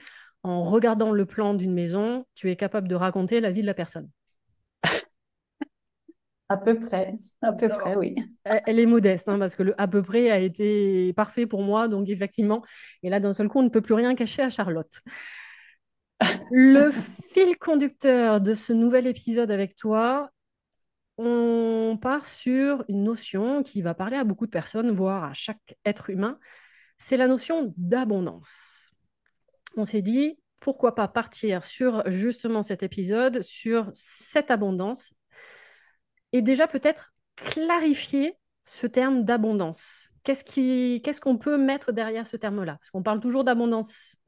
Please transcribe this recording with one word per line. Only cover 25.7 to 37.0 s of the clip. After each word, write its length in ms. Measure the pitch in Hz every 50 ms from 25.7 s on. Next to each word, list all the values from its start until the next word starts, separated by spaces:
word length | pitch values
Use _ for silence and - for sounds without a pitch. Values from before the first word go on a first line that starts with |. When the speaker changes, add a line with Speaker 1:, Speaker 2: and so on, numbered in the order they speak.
| - _ -
Speaker 1:
être 240 | 208 208 - - -
humain, 280 | 233 185 196 226 294 - _ - - - _ _ _ _ _ _ _ _
c'est 200 | - - 269 247
la 100 | 254 254
notion 460 | 262 247 - - 330 330 277 208 160 180
d'abondance. 1160 | 175 175 240 254 254 214 208 190 180 151 82 170 160 - - - - - - - - _ _ _ _ _ _ _ _ _ _ _ _ _ _ _ _ - - 226
On 80 | 208
s'est 160 | 208 214 214
dit, 360 | 180 202 233 269 285 302 320 _ _ _ _ _
pourquoi 340 | - 277 269 - - 233 233
pas 140 | 226 208 190
partir 560 | - 240 220 - - - - 214 185 180 175
sur 400 | - - - 262 254 226 214 - 190
justement 540 | 180 185 208 240 240 - - 226 226 214 208
cet 200 | - 196 - 190
épisode, 580 | 185 - 202 185 180 208 233 254 262 233 247
sur 500 | 180 - - - - 226 226 226 214 202 -
cette 580 | - - - - - - - - 302 285 -
abondance, 640 | 247 208 208 196 190 180 185 208 254 - - - _ _ _ _ _ - - - - - - - _ _ _ _ _ _ _ _ _ _ _ -
et 100 | - 254
déjà 260 | 214 240 269 254 320 320
peut-être 460 | - 269 - 294 311 -